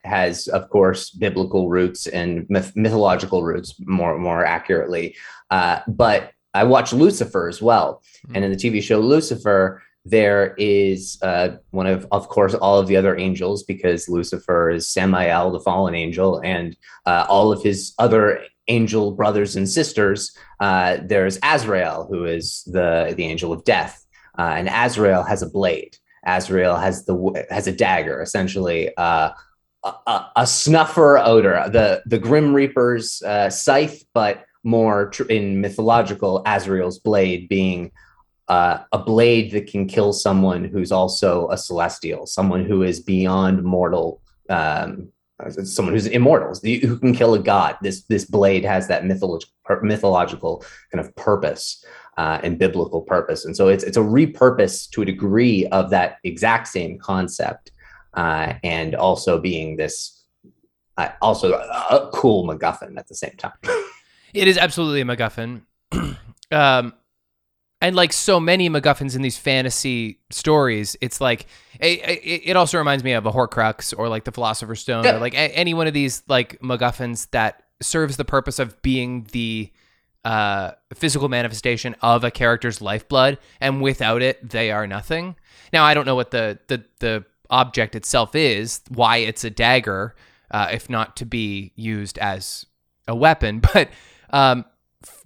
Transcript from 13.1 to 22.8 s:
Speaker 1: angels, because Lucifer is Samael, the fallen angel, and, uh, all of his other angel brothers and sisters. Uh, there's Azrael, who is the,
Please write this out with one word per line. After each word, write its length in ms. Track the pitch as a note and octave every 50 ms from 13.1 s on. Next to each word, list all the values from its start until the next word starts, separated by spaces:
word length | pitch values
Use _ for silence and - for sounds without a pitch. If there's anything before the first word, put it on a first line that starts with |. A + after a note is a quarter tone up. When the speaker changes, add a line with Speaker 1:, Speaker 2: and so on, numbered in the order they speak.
| E2+ E2+
Speaker 1:
angels, 440 | F#2 F#2+ F2+ F#2 F2+ F#2 G2+ G2+ -
because 440 | - F#2+ F#2 - F2+ F2 E2+ - F2
Lucifer 600 | F2 F2 E2+ - F#2 - - - F2 E2+ E2+ E2
is 180 | E2+ E2+ - -
Samael, 600 | - F#2 F#2 F#2+ F#2+ F2+ F2+ F2 E2 F2 F2+ F#2
the 100 | F2+ F2+
fallen 340 | - F#2+ F2 F#2+ F#2+ F2 E2+
angel, 460 | E2+ E2 E2+ E2 F2+ F#2+ F#2+ F2 D#2 D#2+
and, 300 | F#2 F#2 E2+ E2+ E2 E2 - _ - - - _
uh, 220 | F2 F2 E2+ - -
all 240 | G2 G2 G#2 A2 G2+
of 100 | - -
his 300 | G#2 G2 G2 - - - -
other 420 | A#2 A#2 A2 A2 G#2 G#2 - - - - _ _ _ -
angel 440 | A#2 A#2 A2+ G2 A2 A2 G#2 G2+ G2
brothers 440 | G2+ G#2+ G#2+ G#2 G#2 G#2 G2 -
and 120 | F#2+ G2 F#2+
sisters. 640 | - E3 D3 - - G#2+ G#2 F#2+ G2+ G2+ - - - - - - - -
Uh, 360 | G2+ G2 F#2+ F#2 F2+ F2+ F#2 - E2+
there's 360 | F#2 G#2 G2 F#2 F#2+ F#2+ - -
Azrael, 600 | D3 D#3 C#3 A#2 A2 G2 F#2 F2+ D#2+ D#2 D#2+ E2 -
who 160 | G2 E2+ F2
is 380 | E2+ E2 E2+ E2 - - - -
the, 460 | - F2+ F#2